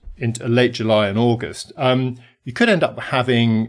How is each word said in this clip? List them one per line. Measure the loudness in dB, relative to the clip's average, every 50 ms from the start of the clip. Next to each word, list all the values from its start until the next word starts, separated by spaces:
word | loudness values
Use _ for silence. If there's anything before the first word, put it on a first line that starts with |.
| -18 -18 -12
into | -6 -4 -4 -4 -4 -2
late | 0 2 2 2 2 0
July | -2 0 2 2 2 2 2
and | 0 0
August. | 2 2 0 0 -2 -8 -10 -12 -16 -16 -8
Um, | -2 0 0 2 2 0 -4 -6 -8 -14 -20 _ _ -16
you | -10 -2
could | 0 2 2
end | 2 2 2
up | -2 -4 -6
having | -10 -4 -2 -2 0 2 2 4 4 4 2 2 0